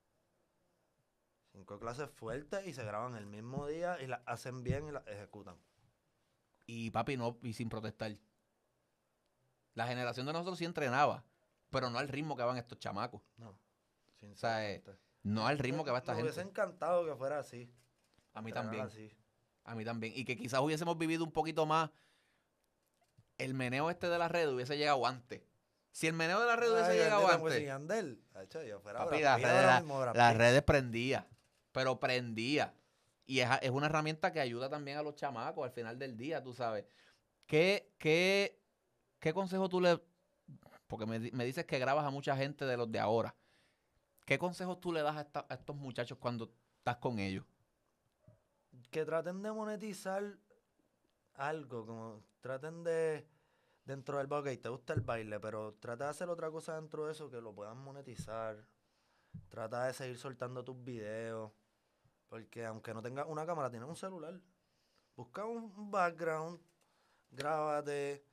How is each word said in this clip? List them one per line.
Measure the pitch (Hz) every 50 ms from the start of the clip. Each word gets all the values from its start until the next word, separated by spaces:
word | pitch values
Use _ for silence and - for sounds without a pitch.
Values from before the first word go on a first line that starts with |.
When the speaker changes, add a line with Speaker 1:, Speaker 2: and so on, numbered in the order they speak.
| _ _ _ _ _ _ _ _ _ _ _ _ _ _ _ _ _ _ _ _ _ _ _ _ _ _ _ _ _ _
Speaker 1:
Cinco | - 98 92 95 101 98
clases | 117 113 120 135 147 131
fuertes | - - 117 110 113 139 151 - 208 196 196
y | 185 135
se | 131 117
graban | 104 104 107 117 127 123
el | 110 104
mismo | 104 104 107 110 120 135 135 143
día | 147 156 165 175 175 180 151
y | 135
las | 127 123 120 -
hacen | - 117 113 - 131 123 127 120
bien | 127 127 139 156
y | 151
las | 147 131 -
ejecutan. | 110 104 101 101 92 - 104 92 92 87 80 _ _ _ _ _ _ _ _ _ _ _ _ _ _ _ _ _ _ _ _ _
Speaker 2:
Y, | - 117 117 113 113
papi, | - 113 113 147 139
no, | 127 117 117 117 117
y | - 120 107
sin | - 120 113
protestar. | - 110 110 107 - - 110 110 107 - _ _ _ _ _ _ _ _ _ _ _ _ _ _ _ _ _ _ _ _ _ _ _ _ _ _ _ _ _ _ _
La | 117 113
generación | 120 123 127 123 120 120 127 127
de | 143 156
nosotros | 165 175 185 185 160
sí | 170
entrenaba, | 170 175 160 147 127 120 139 147 127 - - - _ _ _ _ _ _ _ _ _
pero | - 131 127 123
no | 117
al | 120 147
ritmo | 117 131 139 151 156 139
que | 127 120
van | 120 127
estos | 123 120 - - -
chamacos. | - 110 98 98 117 123 107 - - _ _
Speaker 1:
No, | - 113 107
Speaker 2:
O | 95 - _ _ _ _ _ _ _ _ _ _ _ _ 104 104 101
sea, | - - 117 113 110 107 104
eh, | 92
Speaker 1:
sinceramente. | 80 - 101 95 - _ _ _ _ -
Speaker 2:
no | 101 107 110 107
al | 123 147
ritmo | 143 127 127 139 156 156
que | 139
va | 120
esta | 127 123 - 120
Speaker 1:
Me | 117
hubiese | 113 117 - 160
Speaker 2:
gente. | 185 196
Speaker 1:
encantado | 196 226 202 180 - - 147 160 180 175 175
que | 160 143
fuera | 120 131 135 147 147
así. | 127 - - 120 120 120 - _ _ _ _ _ _ _ _ _ _ _ -
Speaker 2:
A | 110 110
mí | 113
Speaker 1:
Entrenar | - 123 117
Speaker 2:
también. | 107 110 107 107
Speaker 1:
así. | 104 104 110 107 107 - _ _ _ _ _ _ _ _ _ _
Speaker 2:
A | - 117
mí | 113 107
también. | 117 117 113 113 113 -
Y | 135 123
que | 120 123
quizás | 104 120 123 123 131
hubiésemos | 139 156 156 151 170 170 170
vivido | 160 165 160 165 165 165
un | 160
poquito | 156 160 156 160 160 160 156
más. | 156 156 165 160 151 - _ _ _ _ _ _ _ _ _ _ _ _ _ _ _ _ _ _ _ _ _ _ _ _ - _ _ _ -
El | 131 131 131
meneo | 135 127 123 127 135 151 165
este | 180 180 190 175
de | 170 170
la | 170
red | 165 165 170 165 147
hubiese | 131 123 123 127 147
llegado | 147 147 147 143 131 117
antes. | 123 131 123 - - 101 95 - _ _ _ _ _ _ _ _ _
Si | - - 160
el | 160 165
meneo | 165 160 165 185 208
de | 233
la | 240 233
red | 233 240 233
hubiese | 226 226 226 220
Speaker 1:
Ay, | 220 220
Speaker 2:
llegado | 220 220 214 202
Speaker 1:
bendito, | 196 185 165
Speaker 2:
antes. | 165 160 160
Speaker 1:
Wisin | 139 120 147
y |
Yandel. | 143 135 139 147 160 202 226 196 143 117 92 - _ -
Hacho, | 98 95 - - 160 156
yo | 113 104 98
fuera | 92 104 104 117
Speaker 2:
Papi, | - 170 147 156
Speaker 1:
Brad | 151
Speaker 2:
las | 139 127
Speaker 1:
Pitt | 117 -
Speaker 2:
redes, | 123 123 131
Speaker 1:
ahora | 135 127 127
Speaker 2:
las, | 123
Speaker 1:
mismo, | - 151 139 135
Brad | 131 120 113
Speaker 2:
las | 117 120 120 117
Speaker 1:
Pitt. | 110
Speaker 2:
redes | 117 120 123 135 -
prendía, | - 156 139 131 120 113 117 120 131 131 107 95 - - - _ _ _ _ _ _
pero | - 127 131 131 127 -
prendía. | - 131 127 127 123 117 113 107 113 131 147 143 110 - - - _ _ _ _ _ _ _ _ _
Y | - 131 131
es, | 123 120 131 -
es | - 135
una | 123 139 147
herramienta | 151 151 156 151 151 156 156 - 185 160
que | 160
ayuda | 139 123 117 120 131 135
también | 147 151 147 139 143
a | 151 151
los | 151 147
chamacos | - 151 143 127 113 120 151 165 160 139
al | 123
final | 120 123 117 113 117 127
del | 139 135 120
día, | 110 120 151 160 139 127
tú | 127 120
sabes. | 117 123 117 110 101 98 - _ _ - - _ _ _ _ _ _ _
¿Qué, | - 151 151 170 190 202 196 - - _ -
qué, | - 156 156 170 180 190 196 202 202 185 - _ _ _ _ _ _ _ _ _ _ _ _ _
qué | - 156 160
consejo | 190 196 180 185 190 190 185
tú | 180 180
le... | 180 175 170 170 - _ _ _ _ _ _ _ _ - 139 - - - - - _
Porque | - - 110 110
me | 110 113 113
di-, | 113 120
me | - 127 120
dices | 127 135 170 165
que | - 156 135
grabas | 127 131 139 151 147
a | 139
mucha | 135 139 143 151 139
gente | 131 135 143 147 - 139
de | 131 123
los | 120 120 110
de | 110 101
ahora. | 107 104 113 113 107 - - _ _ _ _ _ _ _ _ _ _ _ _ _ _ _ _ _ _
¿Qué | - 139 135
consejos | 170 180 175 - 185 180 180 180
tú | - 175
le | 170 160 147
das | 147 151
a | 151
esta, | 147 147 - 147 -
a | - 135
estos | 127 - - 143
muchachos | 143 139 131 117 - 120 - 127
cuando | - - 123 120 113 113 - - _ _ _ _ _
estás | _ 123 120
con | - - 131 120 104
ellos? | 98 95 95 - - - _ _ _ _ _ _ _ _ _ _ _ _ _ _ _ - - _ _ _ _ _ _ _ - 127 120 _
Speaker 1:
Que | - 156 156
traten | 147 160 165 156 175 180 190 202
de | 214
monetizar | 214 220 214 214 214 202 214 214 185 - - 190 190 196 202 208 196 - _ _ _ _ _ _ _ _ _ _ _ _ _ _ _ _ _ _ _
algo, | 139 135 147 160 160 143 120 123 117 110
como | 110 113 113 113 113 107 107 - _ _ _
traten | - 123 135 131 139 160 165 170 170
de... | 170 165 160 160 160 156 147 151 - _ _ _ _ _ _ _ _ _ _ _
Dentro | 127 139 139 127 - 139
del | 139 135
ba-, | 135 147 147
ok, | 143 139 127 117
te | - 113
gusta | 123 123 - - 160
el | 131
baile, | 110 - 117 113 110 107 107 104
pero | 104 110 110 107 107 107 104
trata | - - 117 120 117 139
de | 147
hacer | 147 - 185 175
otra | 170 165 165 160
cosa | 156 160 156 - 160 160
dentro | 156 156 160 156 151
de | 151
eso | 156 151 156 135
que | 123 117
lo | 117 110 98
puedan | 101 101 107 113
monetizar. | 131 135 139 139 143 135 127 113 - - - 110 113 113 110 110 107 110 _ _ _ _ _ _ _ _ _ _ _ _ _ - - - -
Trata | - 113 113 110 123 120 127
de | 131 127
seguir | - 135 127 123
soltando | 117 - 139 127 - 127 123 127 127 123
tus | 131 131 123 123
videos, | 131 123 113 104 104 110 113 113 113 113 110 110 107 - _ _ _ _ _ _ _ _ _ _ _ _ _ _ _
porque | - 113 110 - - 120 117
aunque | 113 110 110 - 120 110
no | 113
tengas | 110 120 127 139 147
una | 160 156 151 160
cámara, | 170 175 156 135 127
tienes | 120 113 117 143
un | 165
celular. | - - 190 190 175 151 156 185 180 - _ _ _ _ _ _ _ _ _ _ _ _ _ _
Busca | - 120 - - 190 208
un, | 226 233 233 226 220 185
un | 202 214 202
background, | 208 196 180 175 165 160 170 165 160 156 156 165 175 170 - _ _ _ _ _ _ _ _ _ _ _ _ _
grábate, | 127 123 135 147 156 156 151 151 147 147 147 143 143 143 143 143 143 143 - _